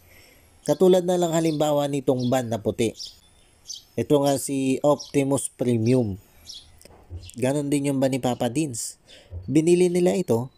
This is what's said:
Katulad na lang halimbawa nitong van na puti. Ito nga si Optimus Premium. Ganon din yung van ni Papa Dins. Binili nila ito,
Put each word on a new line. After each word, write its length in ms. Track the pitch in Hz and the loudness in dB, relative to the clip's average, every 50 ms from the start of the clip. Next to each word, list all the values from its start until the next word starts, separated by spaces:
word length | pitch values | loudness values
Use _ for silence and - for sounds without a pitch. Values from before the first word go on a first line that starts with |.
| _ _ - - - - _ _ _ _ _ _ | _ _ -20 -20 -20 -20 _ _ _ _ _ _
Katulad 400 | _ - 147 - 190 185 185 185 | _ -4 0 2 4 4 4 4
na 160 | 175 175 180 180 | 2 0 0 0
lang 160 | 175 170 160 | 0 0 0
halimbawa 560 | 165 165 165 156 147 151 151 147 143 143 143 | 0 0 0 0 0 0 0 2 0 0 0
nitong 400 | 143 143 131 - 135 127 127 123 | -2 -2 -2 -2 -2 0 0 0
van 240 | 120 131 123 113 113 | 0 -2 -2 -2 -6
na 80 | 110 | -4
puti. 320 | 101 113 101 - 120 110 - - - - - - _ _ _ _ _ _ _ _ _ - - - - _ _ - | -4 -4 -2 -2 -2 -2 -2 -6 -14 -18 -18 -20 _ _ _ _ _ _ _ _ _ -18 -18 -18 -18 _ _ -6
Ito 240 | 117 - 151 143 | 0 2 2 2
nga 160 | 139 143 139 135 | 4 2 0 0
si 400 | - - 139 135 135 131 131 127 - | -2 -4 -4 -2 0 0 0 2 2
Optimus 640 | 147 147 131 - - - 143 139 135 139 127 - - | 2 2 2 -2 -2 -2 -2 0 2 0 -2 -2 -6
Premium. 720 | - - 131 120 120 113 110 113 127 131 123 107 95 98 - _ _ - - - - - - - - - - - - - - _ - 87 - - - | -6 -4 -2 0 0 2 2 2 2 2 2 0 -4 -8 -12 _ _ -20 -20 -20 -20 -20 -20 -20 -20 -20 -20 -20 -20 -20 -20 _ -18 -18 -16 -16 -8
Ganon 400 | - 113 127 139 151 143 143 143 | -4 -2 -2 0 -2 -2 -2 -2
din 160 | 147 139 143 | 0 0 0
yung 80 | 139 135 | 0 0
van 160 | 135 135 131 | 0 0 0
ni 80 | 135 | -2
Papa 320 | 123 127 123 113 127 123 117 | -2 -2 -2 -2 -2 -2 -2
Dins. 480 | 147 165 147 123 113 - - - - _ _ - - - _ - - - - | -2 -4 -4 -6 -8 -10 -10 -12 -16 _ _ -20 -20 -20 _ -16 -14 -8 0
Binili 400 | 131 151 156 165 175 175 180 180 | 0 2 4 4 4 4 4 2
nila 240 | 175 180 175 180 190 | 2 2 2 2 2
ito, 400 | 196 180 - 123 113 120 131 - | 0 0 0 0 0 0 -4 -10